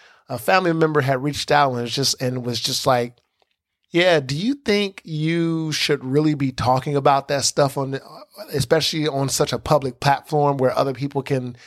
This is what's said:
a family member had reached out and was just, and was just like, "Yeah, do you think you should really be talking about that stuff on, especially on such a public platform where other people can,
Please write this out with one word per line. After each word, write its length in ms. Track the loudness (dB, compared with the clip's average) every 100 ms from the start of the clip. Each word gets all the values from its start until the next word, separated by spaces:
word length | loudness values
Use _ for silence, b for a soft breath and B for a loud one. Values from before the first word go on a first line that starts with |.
| b b -10
a 100 | -4
family 340 | 2 2 2
member 280 | 2 2 2
had 200 | 0 0
reached 300 | -2 -4 0
out 220 | 2 2
and 100 | 0
was 100 | -4
just, 300 | -2 -2 -2
and 240 | -4 -4 -6
was 140 | -6
just 260 | -4 -2 2
like, 300 | 2 0 -8 _ _ _ _ _ _ _
"Yeah, 300 | 2 4 4
do 160 | 2 -2
you 180 | -2
think 480 | -2 0 0 0 -6
you 680 | -10 -4 0 0 0 -2 -4
should 320 | -4 -2 -2
really 300 | 0 2 2
be 180 | 0 -2
talking 420 | 0 0 0 0
about 320 | 0 2 2 0
that 180 | -2
stuff 320 | -2 0 0 0
on, 220 | -6 -8 -12 -20 -20 -20 -6
especially 560 | -4 2 2 2 -2 -2
on 200 | -2 -2
such 240 | 0 -2
a 60 | -2
public 400 | 0 0 0 -2
platform 600 | 0 0 0 0 2 2
where 200 | 2 2
other 160 | -2
people 280 | -2 -6 -6
can, 340 | -2 -4 -4 -12